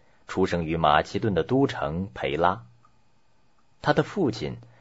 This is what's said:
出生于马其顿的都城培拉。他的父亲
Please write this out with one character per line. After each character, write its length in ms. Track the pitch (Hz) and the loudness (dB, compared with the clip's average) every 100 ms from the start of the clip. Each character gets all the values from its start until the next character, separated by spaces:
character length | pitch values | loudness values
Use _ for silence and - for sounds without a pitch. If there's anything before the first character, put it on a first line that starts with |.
| _ _ - | _ _ -6
出 180 | 92 92 | 0 0
生 180 | 87 | 0
于 120 | 80 82 | -2 2
马 260 | 78 76 | 4 4
其 160 | - 98 | 2 -2
顿 160 | 110 | -2
的 80 | 85 | 0
都 240 | 78 131 135 | 0 2 0
城 420 | - 71 82 95 | 0 -4 -4 -6
培 220 | - 67 76 | -6 -4 0
拉。 280 | 87 110 - _ _ _ _ _ _ _ _ _ _ _ | 0 0 -8 _ _ _ _ _ _ _ _ _ _ _
他 100 | - | 0
的 120 | 156 | 2
父 260 | - 208 139 | 0 0 -2
亲 280 | - 69 62 - - | -2 -6 -10 -16 -20